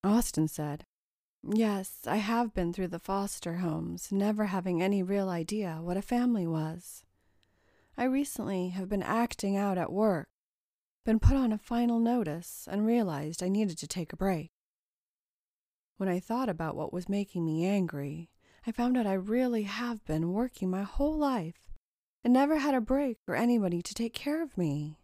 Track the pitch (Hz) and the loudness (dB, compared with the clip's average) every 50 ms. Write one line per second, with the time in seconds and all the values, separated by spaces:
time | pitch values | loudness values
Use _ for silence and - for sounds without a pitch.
0 | - 190 208 233 240 - - - 156 156 - - 151 147 143 151 - _ _ _ | 2 4 4 4 2 2 0 0 0 0 0 -4 -6 -6 -6 -8 -10 _ _ _
1 | _ _ _ _ _ _ _ _ - - 190 220 226 214 202 196 185 - - - | _ _ _ _ _ _ _ _ -6 0 2 2 4 2 2 -2 -4 -8 -12 -12
2 | - - 160 214 208 208 233 233 240 226 - - 180 170 175 196 190 175 185 170 | -6 -2 -2 -2 0 0 0 0 0 -2 -2 -2 -2 -2 -2 -2 -4 -4 -6 -8
3 | - - 196 196 196 202 - - - 175 165 175 185 165 156 160 160 170 170 175 | -6 -4 -2 -2 -2 -4 -6 -8 -8 -6 -4 -2 -2 -2 -2 -2 -4 -6 -8 -8
4 | - - 196 196 196 208 220 214 214 202 185 190 180 185 180 165 180 190 202 202 | -8 -4 0 0 2 2 2 0 0 -2 -2 -2 -2 0 0 2 2 2 2 2
5 | 185 180 202 202 196 190 180 170 165 165 208 214 208 180 160 160 165 175 180 196 | 2 0 0 0 0 0 -2 -2 -2 -2 -4 -4 -4 -4 -6 -6 -4 -2 -2 -2
6 | 202 - 247 240 247 247 233 214 175 165 165 160 156 156 160 175 175 - - - | -2 0 0 2 2 2 2 2 0 0 0 0 -2 -2 -6 -8 -14 -16 -20 -20
7 | _ _ _ _ _ _ _ _ _ _ _ _ _ _ _ _ _ _ - - | _ _ _ _ _ _ _ _ _ _ _ _ _ _ _ _ _ _ -6 -2
8 | 240 262 262 269 285 - - - 208 - 196 185 180 185 180 190 190 190 202 196 | 0 2 2 0 0 -2 -4 -6 -4 -2 -2 -2 -2 -2 -4 -6 -4 -2 -2 -2
9 | - - - 226 240 240 - - - 196 196 196 202 202 190 180 165 - - 196 | 0 0 0 0 0 0 -2 -4 -2 0 0 2 2 0 0 0 -2 -2 0 2
10 | 214 220 190 156 - _ _ _ _ _ _ _ _ _ _ _ _ _ _ _ | 2 4 2 2 -2 _ _ _ _ _ _ _ _ _ _ _ _ _ _ _
11 | _ 226 220 220 - - 269 269 262 233 214 208 - - 240 233 240 240 233 233 | _ 2 2 6 6 6 6 6 4 2 0 -2 -4 -4 0 2 2 2 4 4
12 | 233 233 240 247 214 156 147 165 180 - - - - - - 202 214 220 233 240 | 4 4 2 2 0 -2 -4 -6 -8 -12 -14 -14 -12 -6 -2 0 2 4 4 4
13 | 220 185 156 143 151 156 165 - 180 180 190 208 220 196 165 - - 165 - 185 | 2 2 0 -2 -4 -6 -6 -4 -2 0 2 2 2 0 -2 -6 -8 -8 -6 -6
14 | 165 - - 165 185 196 185 160 - - _ _ _ _ _ _ _ _ _ _ | -6 -6 -4 -2 0 0 0 0 -4 -8 _ _ _ _ _ _ _ _ _ _
15 | _ _ _ _ _ _ _ _ _ _ _ _ _ _ _ _ _ _ _ _ | _ _ _ _ _ _ _ _ _ _ _ _ _ _ _ _ _ _ _ _
16 | 190 190 175 180 - - 226 247 262 240 175 160 165 160 - - 151 - - 180 | -2 0 0 -2 -2 -2 -2 -2 -2 -2 -2 -4 -4 -4 -4 -4 -6 -6 -6 -6
17 | 175 - 196 202 202 - - 180 165 160 156 160 170 190 202 202 185 160 - 143 | -4 -2 -2 -2 -2 -4 -4 -2 -2 0 0 0 2 2 2 2 2 0 -2 -6
18 | 139 143 147 160 170 - _ _ _ _ _ - - 233 220 - 240 247 254 254 | -8 -8 -8 -10 -12 -16 _ _ _ _ _ -12 -10 -8 -4 0 0 2 2 2
19 | 226 202 190 190 185 208 220 247 254 247 233 220 208 196 202 214 240 240 233 208 | 2 2 0 0 0 0 2 2 2 2 2 0 -2 -2 -4 -4 -4 -4 -6 -6
20 | _ - 156 156 165 170 180 208 247 254 - - 196 185 185 190 202 196 - - | _ -2 0 0 0 0 0 0 -2 -2 -2 -4 -2 -2 -2 -2 -4 -2 -2 0
21 | 277 302 311 311 294 277 262 226 165 160 170 _ _ - - - _ _ _ _ | 0 2 2 2 0 0 0 0 -4 -6 -10 _ _ -16 -16 -16 _ _ _ _
22 | _ _ _ _ _ 226 247 254 277 285 320 302 269 302 269 254 220 - 262 277 | _ _ _ _ _ 6 8 8 8 6 4 2 2 2 2 2 2 2 2 2
23 | 294 262 226 _ _ - 160 123 214 240 240 233 202 185 175 175 175 - - - | 2 0 -2 _ _ -2 0 2 4 4 4 4 4 2 0 0 -2 -6 -6 -4
24 | 233 226 - - - 294 294 320 339 277 - 196 175 151 143 151 147 151 151 - | -6 -4 -4 -6 -4 -2 -2 -2 -2 -4 -2 -2 0 0 0 -2 -4 -6 -10 -14